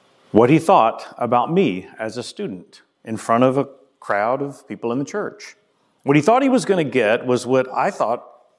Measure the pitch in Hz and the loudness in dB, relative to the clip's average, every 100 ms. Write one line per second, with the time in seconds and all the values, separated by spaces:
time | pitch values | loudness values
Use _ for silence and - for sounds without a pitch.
0 | _ _ _ 101 120 156 156 185 113 - | _ _ _ 4 4 4 4 2 2 -2
1 | - - 123 123 120 170 170 90 92 - | -12 -8 -2 -2 0 0 0 -2 -10 -12
2 | 110 117 117 - 202 92 - - _ _ | -10 -10 -12 -10 -12 -12 -16 -20 _ _
3 | - 110 - 117 131 131 135 - _ _ | -12 -8 0 2 4 2 -4 -8 _ _
4 | - 104 107 135 143 139 - 101 117 123 | -4 -2 0 -2 -6 -12 -16 -10 -6 -6
5 | 143 208 170 - - - _ _ _ _ | -6 -6 -8 -10 -20 -20 _ _ _ _
6 | - 147 147 240 277 254 160 190 147 127 | 2 2 4 4 4 2 2 0 0 2
7 | 104 117 127 123 117 131 127 - 160 196 | 2 2 0 -2 0 0 0 -2 -2 -2
8 | 110 123 - - _ | -4 -4 -8 -20 _